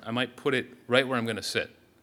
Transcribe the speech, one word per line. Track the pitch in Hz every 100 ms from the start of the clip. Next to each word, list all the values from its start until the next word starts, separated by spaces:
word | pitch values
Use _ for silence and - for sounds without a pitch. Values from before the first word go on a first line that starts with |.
| -
I |
might | 120 127 -
put | 143
it | 127 123 - -
right | 123 131
where | 127
I'm |
gonna | 113 107
sit. | - 110 - - _ _